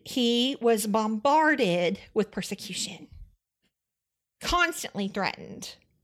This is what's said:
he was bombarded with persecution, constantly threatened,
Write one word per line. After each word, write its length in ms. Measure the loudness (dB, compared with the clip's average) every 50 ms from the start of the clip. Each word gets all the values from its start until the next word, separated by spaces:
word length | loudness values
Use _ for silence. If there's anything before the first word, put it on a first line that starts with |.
| -10
he 540 | -6 -2 2 2 4 4 4 2 0 0 0
was 260 | 2 2 2 2 2
bombarded 1120 | 0 0 0 0 0 0 0 2 4 4 6 6 4 4 4 2 2 2 2 2 0 -2 -4 -8 -4 -2
with 180 | -2 -2 -2
persecution, 760 | -2 -8 -8 -8 -8 -10 -10 -10 -8 -8 -8 -8 -10 -14 -18 -20 -20 -20 -20 -20 _ _ _ _ _ _ _ _ _ _ _ _ _ _ _ _ _ _ _ _ _ -10
constantly 680 | -6 -2 2 2 2 0 0 -4 -8 -8 -6 -4 -4
threatened, 680 | -4 -2 -2 -2 -2 -4 -6 -12 -14 -14 -14 -14 -16 -16 -18 _ _ _ _